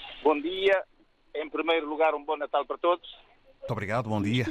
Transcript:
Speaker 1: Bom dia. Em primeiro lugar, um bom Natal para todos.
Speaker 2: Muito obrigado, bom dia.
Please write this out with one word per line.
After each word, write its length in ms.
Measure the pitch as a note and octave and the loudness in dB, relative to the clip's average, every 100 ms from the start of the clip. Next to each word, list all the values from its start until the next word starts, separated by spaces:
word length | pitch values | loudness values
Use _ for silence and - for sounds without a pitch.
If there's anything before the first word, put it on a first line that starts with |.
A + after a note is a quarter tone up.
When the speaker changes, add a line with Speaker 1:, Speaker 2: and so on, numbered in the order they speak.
| - - | -16 -2
Speaker 1:
Bom 160 | D3 D3 | 2 2
dia. 440 | C#3+ F#4 G3 F#3+ - _ _ _ _ D3 | 0 0 4 4 0 _ _ _ _ -8
Em 140 | D#3 | -6
primeiro 380 | D3 D#3+ E3 D3 | -2 0 0 0
lugar, 260 | D3+ D#3 | 0 2
um 100 | D3 | 2
bom 120 | C#3+ D3+ | -2 -4
Natal 300 | C#3+ D3 C3+ | -2 -2 -2
para 120 | C#3 | -2
todos. 300 | F3 F3 - - - _ _ _ | 0 0 -4 -20 -20 _ _ _
Speaker 2:
Muito 120 | - | -8
obrigado, 380 | A2 G2 A2+ G#2+ | -6 -2 -2 0
bom 120 | G#2+ | 0
dia. 240 | G2+ B2 B2 | 2 0 0